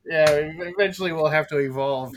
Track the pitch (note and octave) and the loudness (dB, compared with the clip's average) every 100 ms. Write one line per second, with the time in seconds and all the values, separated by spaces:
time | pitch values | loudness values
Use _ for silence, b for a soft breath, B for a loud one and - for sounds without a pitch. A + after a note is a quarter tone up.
0 | - D#3+ D#3 D3 D#3 D#3+ F3 F#3 G3 F#3 | -4 4 4 4 0 -6 -6 0 0 0
1 | F#3 D#3+ D3+ D#3 D3 D3 C3+ C3 C#3 C3+ | -4 0 2 2 0 -2 -2 -2 -2 -4
2 | B2+ | -6